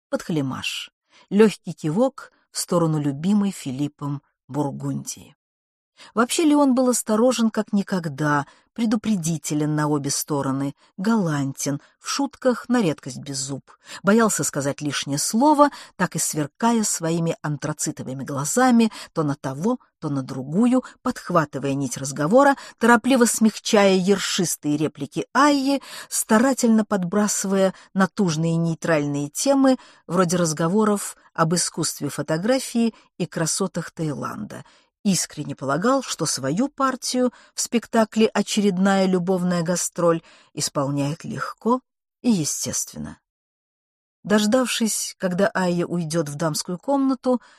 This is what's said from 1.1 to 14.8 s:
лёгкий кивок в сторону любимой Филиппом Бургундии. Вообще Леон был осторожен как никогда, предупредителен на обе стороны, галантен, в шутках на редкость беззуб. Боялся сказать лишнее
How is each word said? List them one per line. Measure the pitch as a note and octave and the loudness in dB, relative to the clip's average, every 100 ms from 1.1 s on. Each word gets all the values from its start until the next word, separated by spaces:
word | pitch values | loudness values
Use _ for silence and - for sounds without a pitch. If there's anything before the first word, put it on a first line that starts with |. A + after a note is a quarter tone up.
| _ - | _ -4
лёгкий | G3 A3 - - | 4 4 4 -12
кивок | D#3+ D#3 E3+ C4 - - _ _ | -6 -2 0 0 -2 -20 _ _
в | - | -10
сторону | - F3 E3 D#3 | -2 0 2 0
любимой | C#3+ C#3 F3 G#3 G3 | -2 -2 0 2 2
Филиппом | - C#3+ B2+ C#3+ - C#3+ C#3+ _ _ - | -4 -8 -4 -6 -6 -8 -8 _ _ -10
Бургундии. | C3+ C#3+ C#3 C#3 C#3 C3+ - - _ _ _ _ _ _ _ - | -6 -4 -4 -6 -6 -8 -14 -18 _ _ _ _ _ _ _ -10
Вообще | G#3 A#3+ - D#4+ | -2 -2 2 4
Леон | D4 C#4+ B3 | 4 4 4
был | B3+ | 2
осторожен | A#3+ - G#3+ B3 A#3+ A3+ | 0 0 2 4 4 0
как | A3 G#3 | 0 -2
никогда, | G3+ G3 F#3+ E3 C3+ D3+ D3 C#3 _ _ | -2 0 -4 -4 -2 0 0 -2 _ _
предупредителен | - A3+ A3+ G#3+ G#3 D#3+ D#3+ - D3+ D3+ D3+ | -4 0 0 0 -2 0 -4 -2 -2 0 0
на | D3+ | 0
обе | D3 C#3 | 0 -2
стороны, | - - D3 C3+ C3+ C#3+ - _ - | -6 -4 -2 -2 -2 -4 -8 _ -6
галантен, | G3 A3+ E3+ D3 C3+ - C#3+ C#3+ _ _ | 0 0 0 0 -2 -4 -4 -6 _ _
в | - | -8
шутках | - C#4 - B3+ A3+ - | -4 -4 -2 -2 -2 0
на | B3 | 0
редкость | F#3 - C#3+ C3+ | 2 -2 -8 -12
беззуб. | C#3+ C3+ C3+ C3+ - _ - - | -10 -8 -8 -10 -12 _ -20 -6
Боялся | F#3+ A3 A3+ - D#3 | 2 4 4 0 -4
сказать | D3 C#3 | -2 -4
лишнее | C3 | -4